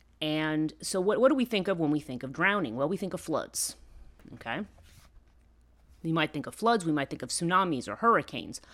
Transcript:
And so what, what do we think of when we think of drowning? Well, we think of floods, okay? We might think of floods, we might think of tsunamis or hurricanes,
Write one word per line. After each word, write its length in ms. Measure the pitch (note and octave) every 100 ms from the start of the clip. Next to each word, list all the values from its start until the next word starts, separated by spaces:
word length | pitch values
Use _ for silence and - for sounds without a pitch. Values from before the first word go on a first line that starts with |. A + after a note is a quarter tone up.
| _ -
And 520 | D#3 D#3 D#3 D#3 D#3 -
so 200 | - F#3+
what, 200 | F#3 G#3
what 80 | B3+
do 60 |
we 100 | C4+
think 240 | A#3+ G3+ F#3
of 100 | F3
when 120 | D3+
we 100 | D3+
think 220 | C#3+ B2+
of 100 | C3
drowning? 440 | C#3+ F#3+ G3+ C3 A#2+
Well, 120 | D3
we 80 | F#3
think 180 | F#3
of 60 | F3+
floods, 560 | - C3+ - - - - - - - - -
okay? 280 | - A#2 C#3+ G#3+ - - - - - - - _ _ _ _ - -
We 100 | E3
might 200 | D#3+ D3+
think 140 | D3 B2+
of 80 |
floods, 300 | - A3+ A#3
we 80 | E3
might 180 | D3+ -
think 120 | D3
of 60 | B2+
tsunamis 600 | - E3+ F#3 F#3 C3 G#2
or 80 | G2+
hurricanes, 640 | A#3 F#3+ - C3 E2 - -